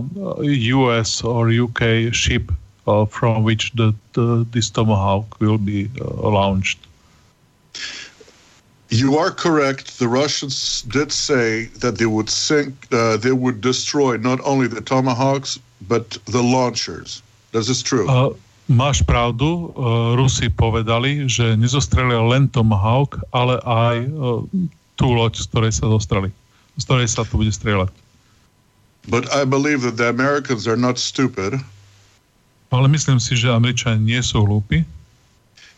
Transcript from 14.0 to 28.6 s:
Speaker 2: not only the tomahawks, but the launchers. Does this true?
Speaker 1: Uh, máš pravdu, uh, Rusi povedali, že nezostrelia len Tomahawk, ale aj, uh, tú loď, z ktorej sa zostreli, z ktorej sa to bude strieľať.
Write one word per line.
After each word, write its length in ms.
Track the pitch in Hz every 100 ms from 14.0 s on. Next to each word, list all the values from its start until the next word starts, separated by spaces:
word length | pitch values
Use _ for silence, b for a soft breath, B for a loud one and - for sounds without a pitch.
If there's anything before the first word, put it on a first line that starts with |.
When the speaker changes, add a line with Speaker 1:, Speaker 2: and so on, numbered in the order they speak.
| 139 123
Speaker 2:
not 240 | 120 127 147
only 240 | 139 123
the 80 | 110
tomahawks, 800 | 104 131 131 120 135 139 135 - _ - 92
but 240 | 120 117 - -
the 80 | 117
launchers. 800 | 123 127 123 113 - 85 - - _ _ _
Does 160 | 113 110
this 160 | 127
true? 240 | - 127 110
Speaker 1:
Uh, 240 | 127 131 - _ _ -
máš 340 | 120 139 139
pravdu, 680 | - 123 120 117 143 170 170 -
uh, 400 | 127 117 117 120
Rusi 320 | 131 - 120
povedali, 800 | - 113 113 110 117 135 147 135
že 300 | 120 117 110
nezostrelia 640 | 120 139 135 131 127 117
len 240 | 113 127 135
Tomahawk, 720 | 123 110 104 107 123 143 - - 123
ale 240 | 123 123 123
aj, 300 | 117 120 120 127
uh, 340 | 156 127 113 - 190 170 - _ -
tú 120 | 135
loď, 320 | 120 113 -
z 20 | -
ktorej 220 | 123 110 107
sa 100 | 113
zostreli, 380 | 107 - 107 95 - _ b b -
z 40 | -
ktorej 200 | 131 120
sa 160 | - 110
to 80 | 104
bude 160 | 107
strieľať. 400 | 101 113 101 95 - _ _ b b b _